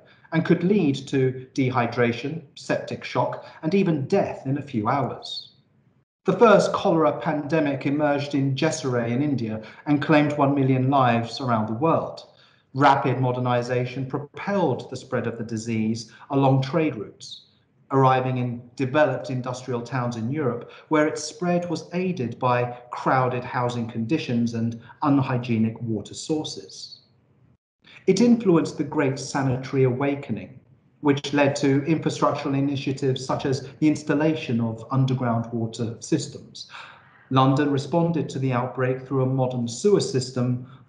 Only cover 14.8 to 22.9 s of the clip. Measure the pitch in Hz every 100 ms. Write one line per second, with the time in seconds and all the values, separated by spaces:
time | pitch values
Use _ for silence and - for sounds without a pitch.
14.8 | - - - 123 113 110 110 110 117 110
15.8 | 110 113 - - - 139 135 135 - 170
16.8 | 156 117 92 - - - _ _ _ _
17.8 | - 139 131 131 127 127 120 117 - -
18.8 | 127 151 147 131 - 127 123 127 - 120
19.8 | 117 135 120 117 113 151 123 113 - -
20.8 | - 156 151 - - - 175 175 175 160
21.8 | - 175 185 131 120 120 127 123 123 -
22.8 | -